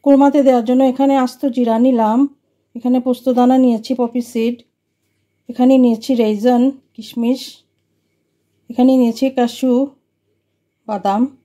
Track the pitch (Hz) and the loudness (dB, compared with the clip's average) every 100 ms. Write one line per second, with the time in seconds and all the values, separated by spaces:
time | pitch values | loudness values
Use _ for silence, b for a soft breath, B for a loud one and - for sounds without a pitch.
0 | 285 277 285 294 269 247 226 254 262 262 | 4 4 4 4 2 2 0 0 0 0
1 | 277 269 254 - 285 240 233 226 254 240 | 0 0 -2 -4 -6 -2 -2 2 2 2
2 | 214 233 277 _ _ _ _ 240 247 254 | 0 0 -2 _ _ _ _ -8 -2 -2
3 | 254 247 262 247 247 262 254 226 220 254 | -2 -4 -2 0 2 2 2 0 -4 -6
4 | 240 240 240 233 226 240 _ _ _ _ | -4 -6 -6 -4 -4 -6 _ _ _ _
5 | _ _ _ _ - 240 254 269 247 226 | _ _ _ _ -16 0 4 4 4 0
6 | - 247 220 208 240 247 262 269 _ - | -2 -2 0 0 0 2 0 -4 _ -20
7 | 214 - 233 269 - - _ _ _ _ | -14 -6 -4 -4 -8 -20 _ _ _ _
8 | _ _ _ _ _ _ _ 240 254 262 | _ _ _ _ _ _ _ 0 2 4
9 | 240 226 269 262 240 - 262 247 277 _ | 0 0 -4 -2 -4 -2 -2 0 -2 _
10 | _ _ _ _ _ _ _ _ - 208 | _ _ _ _ _ _ _ _ -10 -6
11 | 196 202 262 _ | -2 -2 -4 _